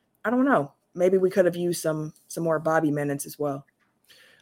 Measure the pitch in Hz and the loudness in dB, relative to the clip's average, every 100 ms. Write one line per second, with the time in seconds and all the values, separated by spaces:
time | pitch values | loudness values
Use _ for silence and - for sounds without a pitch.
0 | _ _ 214 247 269 202 143 _ _ 175 | _ _ -2 0 2 2 0 _ _ 0
1 | 180 190 185 190 175 175 175 170 160 156 | 2 4 4 4 2 0 -2 -2 -2 -4
2 | 156 - - - 165 156 160 160 156 143 | -6 -12 -12 -4 -2 0 0 0 2 0
3 | 143 139 - - 147 139 - _ _ _ | -2 -4 -8 -6 -6 -6 -12 _ _ _
4 | _ - _ _ | _ -20 _ _